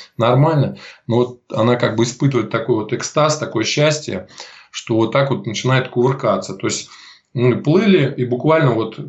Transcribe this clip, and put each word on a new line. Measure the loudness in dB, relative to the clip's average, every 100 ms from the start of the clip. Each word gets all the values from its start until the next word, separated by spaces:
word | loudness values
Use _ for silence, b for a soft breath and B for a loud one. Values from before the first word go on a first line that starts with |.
| B 0
нормальная, | 2 4 4 2 0 B B B -2
но | 0
вот | 0 -4 _
она | 0 2 2
как | 0 0
бы |
испытывает | -2 0 0 0 -2
такой | -4 -2 -2
вот | -2
экстаз, | -6 -4 0 0 0
такое | -4 -4
счастье, | -2 0 0 0 -6 -10 -10 B B B B
что | -16 -4 0
вот | 2
так | 2 0
вот | -2 -4
начинает | -6 0 0 0
кувыркаться. | 0 0 0 -2 -2 -4
То | -8 -6
есть | -6 -10 B B B _
мы | 0 0 2
плыли, | 2 2 4 4 2
и | -2 -4
буквально | 0 2 4 2
вот | 0 -4 -8